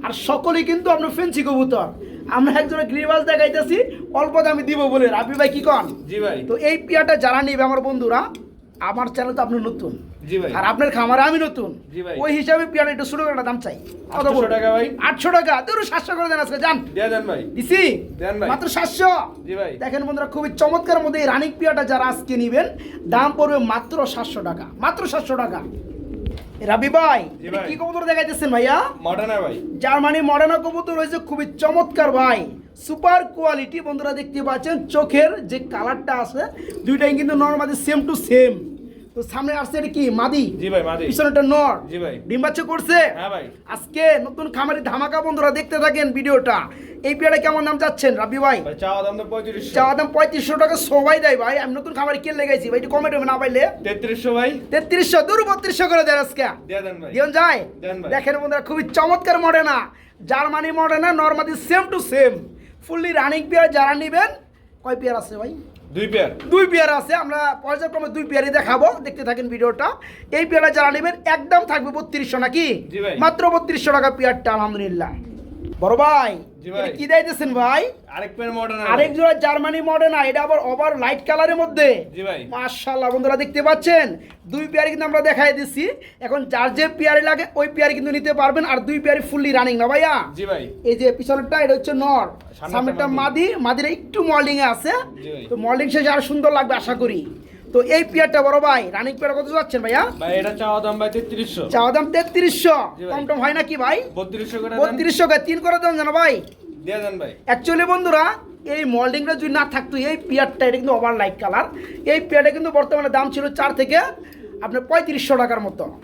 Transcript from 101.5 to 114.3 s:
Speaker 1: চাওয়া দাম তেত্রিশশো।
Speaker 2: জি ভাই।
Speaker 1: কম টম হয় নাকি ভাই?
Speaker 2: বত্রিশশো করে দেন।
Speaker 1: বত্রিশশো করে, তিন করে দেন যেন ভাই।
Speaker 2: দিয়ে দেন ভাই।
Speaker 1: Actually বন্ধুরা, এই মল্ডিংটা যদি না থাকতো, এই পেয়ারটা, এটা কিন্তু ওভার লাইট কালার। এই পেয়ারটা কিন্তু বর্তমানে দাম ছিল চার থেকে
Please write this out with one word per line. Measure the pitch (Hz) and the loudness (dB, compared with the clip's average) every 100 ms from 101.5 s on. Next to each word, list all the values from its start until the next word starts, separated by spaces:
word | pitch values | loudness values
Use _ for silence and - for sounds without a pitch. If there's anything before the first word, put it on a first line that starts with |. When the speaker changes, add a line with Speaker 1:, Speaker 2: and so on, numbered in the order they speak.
| - 151 | -6 -2
Speaker 1:
চাওয়া | 233 233 | 2 4
দাম | 294 302 | 2 2
তেত্রিশশো। | 320 339 349 349 - 339 302 208 - | 0 0 2 2 4 4 4 0 -8
Speaker 2:
জি | 180 | -8
ভাই। | 277 | -6
Speaker 1:
কম | 285 | -2
টম | 285 | 0
হয় | 269 | 0
নাকি | 311 311 302 | 0 -4 -2
ভাই? | 254 349 508 185 | 0 -2 -4 -10
Speaker 2:
বত্রিশশো | 185 214 214 226 | -10 -8 -8 -8
করে | 226 | -6
দেন। | 226 | 0
Speaker 1:
বত্রিশশো | 277 254 330 - 339 | 0 2 0 2 4
করে, | 302 | 4
তিন | 302 330 | 2 -2
করে | 339 349 | 0 2
দেন | 339 320 | 2 0
যেন | 302 | 0
ভাই। | 311 330 226 - - - 147 151 | 2 2 2 -6 -20 -20 -14 -10
Speaker 2:
দিয়ে | 214 | -8
দেন | 208 185 | -8 -8
ভাই। | 143 - - | -12 -10 -2
Speaker 1:
Actually | 247 247 330 349 | -2 2 0 2
বন্ধুরা, | 359 359 311 330 440 - - - | 2 2 2 2 -2 -12 -18 -8
এই | 302 285 | -4 -2
মল্ডিংটা | 240 254 294 294 320 | 0 0 -2 -4 -4
যদি | 302 | -2
না | 285 285 | -2 -2
থাকতো, | 262 254 269 | -4 -6 -4
এই | 277 311 | -4 -4
পেয়ারটা, | - 262 269 - 254 | -2 0 0 2 2
এটা | 254 | 2
কিন্তু | 262 | 0
ওভার | 233 233 226 | 2 2 0
লাইট | 196 185 | -2 -2
কালার। | 202 202 - - - - - | -2 0 -2 -8 -16 -8 0
এই | 311 | 0
পেয়ারটা | - 294 294 | 4 4 4
কিন্তু | 302 320 | 2 0
বর্তমানে | 294 285 294 285 | 2 2 0 2
দাম | 269 269 | 0 0
ছিল | 269 285 | -2 -4
চার | 285 277 269 | -2 -2 0
থেকে | 262 311 523 - - | 2 2 2 -8 -20